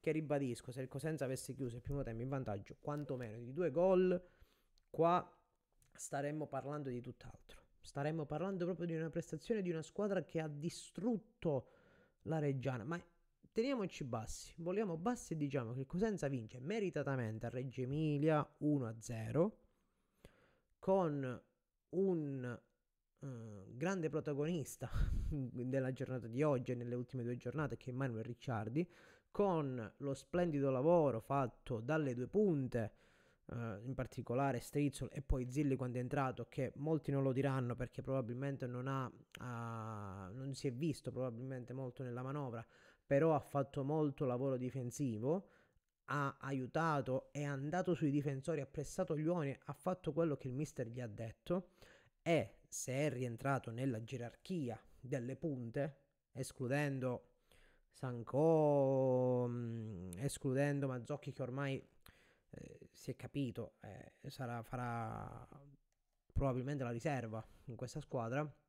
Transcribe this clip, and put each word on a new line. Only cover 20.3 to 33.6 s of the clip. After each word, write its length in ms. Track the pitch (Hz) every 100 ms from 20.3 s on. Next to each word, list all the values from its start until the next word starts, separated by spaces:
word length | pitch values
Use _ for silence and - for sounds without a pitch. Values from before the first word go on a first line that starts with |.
| _ _ _ _ _
con 640 | - 190 170 143 131 117 _ _ _ _ _
un, 680 | 165 196 175 147 135 123 120 _ _ _ _ _ _
eh, 440 | 139 120 113 101 92
grande 400 | 120 165 196 160
protagonista 800 | 151 156 143 151 175 127 - 131
<laughs> 380 | - - - -
della 640 | 147 127 120 123 131 131
giornata 340 | 131 127 127 113
di 160 | 117
oggi 300 | 151 135 123
e 20 |
nelle 200 | 123 120
ultime 280 | 123 123 131
due 140 | 120 123
giornate, 400 | 127 135 143 113
che 140 | -
è 20 |
Manuel 320 | 127 135 113
Ricciardi, 640 | 110 123 - 117 107 131 175 - - - _
con 640 | - 202 170 139 127 104 -
lo 160 | 139
splendido 560 | 135 - 175 175 143 135
lavoro 500 | 131 147 175 147 113
fatto 600 | - 139 127 - - 120
dalle 340 | 117 156 147
due 120 | 123 123
punte, 640 | 208 208 151 127 120 107 - - _ _ _ -
eh, 280 | 113